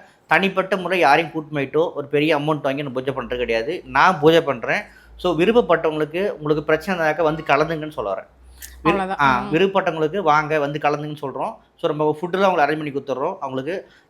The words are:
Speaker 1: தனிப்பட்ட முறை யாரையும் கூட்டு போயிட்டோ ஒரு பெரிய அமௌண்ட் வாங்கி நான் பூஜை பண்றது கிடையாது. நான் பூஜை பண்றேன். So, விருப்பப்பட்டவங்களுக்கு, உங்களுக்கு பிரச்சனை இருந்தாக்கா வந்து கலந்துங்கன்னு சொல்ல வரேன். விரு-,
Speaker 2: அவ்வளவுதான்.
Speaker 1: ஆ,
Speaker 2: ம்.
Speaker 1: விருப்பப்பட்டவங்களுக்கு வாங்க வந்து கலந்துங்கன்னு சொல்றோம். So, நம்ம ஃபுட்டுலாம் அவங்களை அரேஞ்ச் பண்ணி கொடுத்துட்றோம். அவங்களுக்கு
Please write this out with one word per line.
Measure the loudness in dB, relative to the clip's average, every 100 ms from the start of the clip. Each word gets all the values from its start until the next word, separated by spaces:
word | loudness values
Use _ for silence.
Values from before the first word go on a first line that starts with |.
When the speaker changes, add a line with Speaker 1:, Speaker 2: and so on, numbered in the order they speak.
| -10 _ _
Speaker 1:
தனிப்பட்ட | 2 2 0 -2 -2
முறை | 0 2
யாரையும் | 4 4 2
கூட்டு | -6 -6 -4
போயிட்டோ | -2 0 -2
ஒரு | -4 -4
பெரிய | 0 2 0
அமௌண்ட் | 0 -2
வாங்கி | -2 -4
நான் | -6
பூஜை | -6 -6
பண்றது | -6 -6 -4
கிடையாது. | -2 -2 -2 -8
நான் | -2 4 4 6
பூஜை | 6 6
பண்றேன். | 4 -2 -2 -4 -4 -16 -20 -6
So, | -2 2
விருப்பப்பட்டவங்களுக்கு, | 4 4 4 2 2 -2 -4 -2 -4
உங்களுக்கு | -4 -2 0
பிரச்சனை | 2 0 0
இருந்தாக்கா | -2 0 0
வந்து | 0 0 0
கலந்துங்கன்னு | 2 2 -2 -6 -6
சொல்ல | -4
வரேன். | -6 -8 _ -20 -20 -20 -4
விரு-, | 0
Speaker 2:
அவ்வளவுதான். | 0 -2 0
Speaker 1:
ஆ, | 2 2
Speaker 2:
ம். | 0
Speaker 1:
விருப்பப்பட்டவங்களுக்கு | 2 2 2 0 -2 -2 0
வாங்க | 2 2 2 0
வந்து | -2 -2
கலந்துங்கன்னு | -2 -2 -4 -8
சொல்றோம். | -8 -6 -8 -10 _ _
So, | -4
நம்ம | 0 -2 -2
ஃபுட்டுலாம் | -4 0 2
அவங்களை | 4
அரேஞ்ச் | 2 0
பண்ணி | -4
கொடுத்துட்றோம். | -8 -6 -4 -4 -6
அவங்களுக்கு | -8 -6 -6 -8 -10 _ _